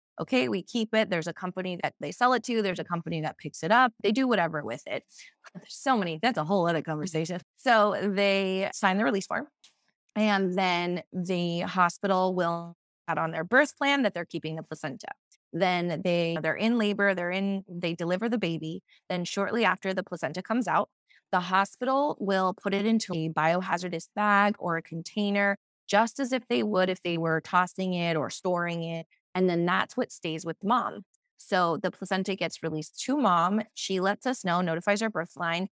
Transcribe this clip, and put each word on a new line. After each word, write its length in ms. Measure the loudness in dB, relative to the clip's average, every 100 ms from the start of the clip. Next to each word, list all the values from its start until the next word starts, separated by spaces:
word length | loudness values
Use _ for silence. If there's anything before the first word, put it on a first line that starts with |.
| _ -10
"Okay, 300 | 0 2 2
we 120 | -2
keep 320 | -2 -4 0
it." 160 | 0 2
There's 180 | 0 -4
a 40 |
company 480 | -6 -8 -6 -6 -4
that 100 | -6 -6
they 100 | -8
sell 220 | 2 2
it 100 | 2
to. 180 | 0 0
There's 180 | 0 -2
a 40 |
company 380 | -4 -4 -4 -4
that 160 | -4 -6
picks 260 | -12 -8
it 80 | -2
up. 220 | 2 2 2
They 80 | 0
do 160 | 2 2
whatever 340 | 2 2 -2
with 240 | -6 -8 -6
it. 200 | -8 _ -20 -20 _ -20
There's 200 | -20 -16
so 220 | -6 0 0
many, 240 | 0 0
that's 160 | 0 0
a 60 |
whole 240 | 0 2 4
other 140 | 2
conversation. 580 | -2 -4 -2 -2 -4 -6 -10 _
So 400 | 4 6 6 2
they 680 | 0 2 2 2 2 0 -2
sign 240 | 0 2 2
the 80 | 2
release 200 | 0 -2
form, 220 | -6 -6 _ -20 _ _ _ _ 0
and 400 | 2 2 2 2
then 460 | 2 2 0 -4 -6
the 480 | -8 -2 0 0 -2
hospital 760 | -2 2 2 2 0 2 2 2
will 400 | 0 -2 -8 -18 _ _ -6
add 100 | -2
on 140 | -2
their 140 | -4 2
birth 320 | 4 4 2
plan 240 | 0 2
that 120 | 2
they're 120 | 0 -6
keeping 320 | -6 -6 -8
the 60 |
placenta. 440 | -8 -8 -8 -10 -14 -16 _ _ _
Then 520 | 0 2 2 0 0
they, 340 | 0 2 2 0
they're 140 | -2
in 240 | 0 2 2
labor, 380 | 0 2 2 2
they're 160 | -2
in, 340 | -2 -2 -2 -6
they 280 | -6 -4 -2
deliver 340 | -2 0 0
the 80 | 0
baby. 460 | 0 -2 -6 -10 _ _ -6
Then 160 | -4 -4
shortly 400 | -2 -2 2 2
after 300 | 2 -2 -4
the 80 |
placenta 400 | -4 -6 -6 -6
comes 240 | -4 -2 0
out, 240 | 0 0 _ _ _ -2
the 80 | -2
hospital 800 | 2 2 0 -2 0 2 0 0
will 340 | 0 2 2
put 220 | 0 -2 0
it 100 | 2
into 280 | 2 0 -2
a 140 | -2
biohazardous 800 | 2 2 2 0 -4 -4 -8 -8 -2
bag 420 | 4 6 4 2
or 180 | -2 -4
a 60 |
container, 760 | -4 -10 -6 -2 0 2 0 0 _ _ 2
just 320 | 2 2 0
as 120 | -2
if 160 | -2 0
they 140 | 0
would 260 | 2 2 2
if 140 | 0
they 160 | -2 0
were 240 | 2 0
tossing 540 | 2 2 2 -2 -2 0
it 200 | 0 0
or 140 | -2
storing 540 | -4 -2 0 0 -4
it. 240 | -4 -6 -10 _ _
And 160 | 0 2
then 160 | 4 2
that's 320 | 0 -2 -4
what 140 | -6
stays 340 | -6 -8 -6 -6
with 180 | -6
mom. 400 | 0 0 0 -8 -16 _ _ _
So 400 | -2 2 2 0
the 120 | -2
placenta 460 | -4 -4 -2 -2 -4
gets 260 | -4 -4
released 400 | -6 -4 -8 -10 -4
to 120 | 0
mom. 460 | 4 4 4 0 -2
She 260 | -8 -4 0
lets 280 | 0 0 -2
us 180 | -4 0
know, 160 | 0
notifies 400 | 0 0 0 0
our 80 | 0
birth 260 | -4 -6 -6
line, 340 | -4 -2 -4